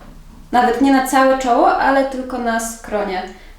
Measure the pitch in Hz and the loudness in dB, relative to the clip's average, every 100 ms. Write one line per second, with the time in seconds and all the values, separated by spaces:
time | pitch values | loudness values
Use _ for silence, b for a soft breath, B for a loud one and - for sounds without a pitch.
0 | - - - - - 240 247 233 277 269 | -20 -20 -20 -20 -4 0 2 2 2 2
1 | 262 269 262 262 254 262 370 - 277 277 | 2 2 4 2 2 2 2 2 2 2
2 | 269 254 254 254 233 226 - - - 208 | 0 -4 -8 -6 -4 -4 -6 -12 -8 -6
3 | 202 185 185 B B | -4 -6 -10 B B